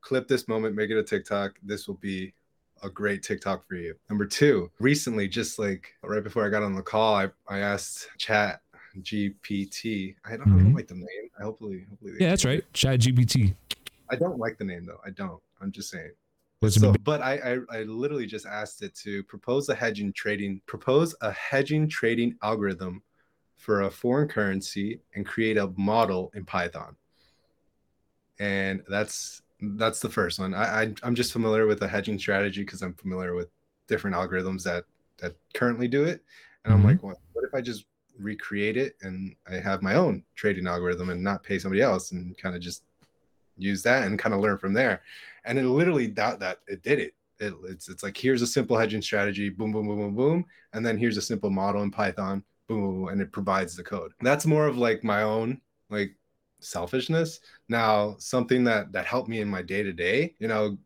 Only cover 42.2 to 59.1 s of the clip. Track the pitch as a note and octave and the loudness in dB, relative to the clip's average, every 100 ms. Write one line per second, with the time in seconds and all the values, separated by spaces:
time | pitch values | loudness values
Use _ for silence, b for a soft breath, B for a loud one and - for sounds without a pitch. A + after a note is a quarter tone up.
42.2 | F2 F2+ F#2+ F2+ F2 E2+ _ _ _ _ | -10 -8 -8 -8 -10 -12 _ _ _ _
43.2 | _ _ _ - F#2+ G2+ A2 C3 G#2+ G2+ | _ _ _ -6 -4 0 4 4 2 0
44.2 | A2 G2+ G#2 G2 G2 G#2 B2+ F#2+ B B | 0 2 2 0 0 2 2 0 B B
45.2 | B B A2 C3 B2+ C3 F3 D#3 A2+ G2+ | B B -4 0 2 4 4 2 0 0
46.2 | G#2+ A#2+ F#2+ F#2 - G2 A#2 C#3+ F2+ _ | -2 -2 -6 -8 -10 -8 0 0 0 _
47.2 | _ _ G#2 F2+ F2+ F2+ - F#2 G2+ G2 | _ _ -8 -8 -14 -14 -14 -10 -10 -2
48.2 | C3 B2+ A#2+ - A#2 A2+ A2 G#2+ - G#2 | 2 2 2 0 2 2 2 0 -2 0
49.2 | G2+ G2 G2+ F2+ A2 G#2+ G#2 G#2 G#2 G2+ | 0 0 -4 -2 -4 -2 -2 -2 -2 0
50.2 | C3+ E3+ F3 b b G#2+ A#2 A2 A#2 G#2 | 2 2 -2 b b -4 0 2 2 0
51.2 | - A2 G#2 F#2+ G2 G2+ G2+ G2 G2+ F2+ | -2 -2 0 0 0 0 -2 -2 -2 -2
52.2 | F#2+ G2 - _ _ A2+ G2 F#2+ F#2+ G2 | -4 -4 -8 _ _ -4 -2 -2 -2 -2
53.2 | G2 - G2 F#2+ F2+ F2 F2+ G2+ E2 _ | -4 -4 0 0 -2 -8 -10 -8 -10 _
54.2 | A#2+ D3 D#3 D3+ D3+ B2 A#2+ A2 A2 G#2 | 2 2 4 4 4 2 2 2 2 2
55.2 | G#2+ A2 A2+ C3+ _ _ _ G#2 G2+ _ | 2 0 -2 -6 _ _ _ -4 -4 _
56.2 | _ _ _ _ - - E2+ C3 B2+ D#3+ | _ _ _ _ -12 -8 -4 -4 0 0
57.2 | D#3+ - b b _ A#2 A2+ G#2+ G#2 G2+ | 0 -4 b b _ 2 4 4 2 -4
58.2 | - B2+ A#2 B2+ B2 A2 G2 F#2+ F2+ | -2 -2 2 4 4 2 0 -4 -2